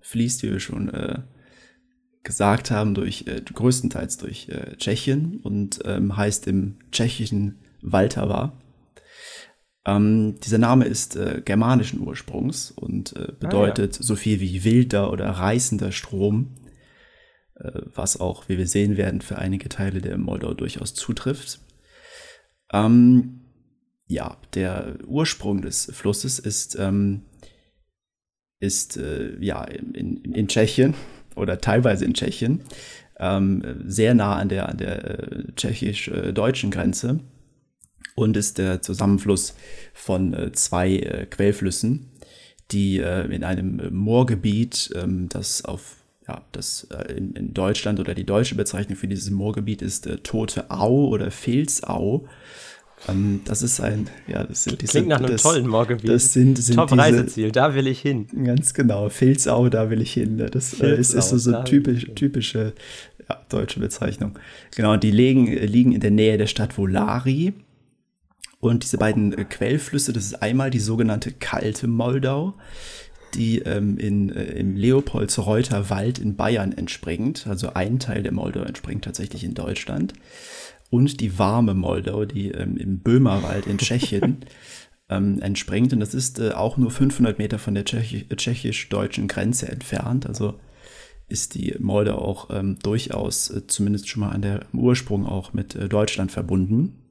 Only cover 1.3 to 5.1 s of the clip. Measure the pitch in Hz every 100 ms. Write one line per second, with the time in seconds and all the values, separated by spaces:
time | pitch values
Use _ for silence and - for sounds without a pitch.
1.3 | _ _ _ _ _ _ _ _ _ -
2.3 | - 101 113 - 107 104 95 - - -
3.3 | - - - 120 127 127 - - - -
4.3 | 104 - - - - - 120 -